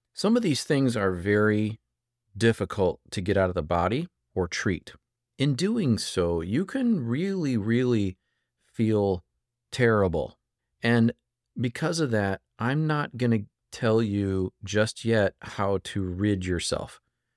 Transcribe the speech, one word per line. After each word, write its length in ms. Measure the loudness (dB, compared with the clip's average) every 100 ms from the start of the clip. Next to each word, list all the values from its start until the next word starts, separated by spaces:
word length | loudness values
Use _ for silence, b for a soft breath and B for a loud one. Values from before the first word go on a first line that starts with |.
| _
some 240 | -4 0 2
of 60 |
these 200 | 2 -2
things 320 | 0 0 2 2
are 160 | 0
very 680 | 0 2 4 4 2 0 -6 _ _ _ _ _ 0
difficult 640 | 2 2 -2 0 0 0 _
to 100 | -8
get 140 | 0 2
out 140 | 2
of 60 | 0
the 80 |
body 440 | 0 0 2 0 -4 -12 _
or 140 | -4 -4
treat. 460 | -2 -2 -2 -6 -20 _ _ _ _
In 180 | -2 0
doing 420 | 0 0 0 0
so, 440 | -2 -2 0 0
you 240 | -2 -2 -2
can 400 | -2 0 0 0
really, 520 | -2 -2 -2 -2 -2
really 600 | 0 2 2 2 0 -4 _ _ _ _ _
feel 600 | -2 0 2 2 -2 -6 _ _ _ _
terrible. 640 | 0 2 4 2 0 -4 -10 _ _ _ _
And 300 | 0 4 2 0 _ _ _ -6
because 400 | -6 -4 -4 -2
of 120 | 0
that, 300 | 0 0 -4 -8 _
I'm 280 | -4 -2 -2
not 300 | -2 -4 -2
gonna 220 | 0 0 -2 _ _
tell 300 | -4 2 2
you 520 | 2 0 0 0 -2 -6
just 400 | -4 0 0 -2
yet 320 | 0 2 2 0
how 380 | -12 -4 -2 -2 -4
to 180 | -6
rid 420 | -4 -2 0 0 -2
yourself 560 | -2 -2 -6 -8 -16 _ _ _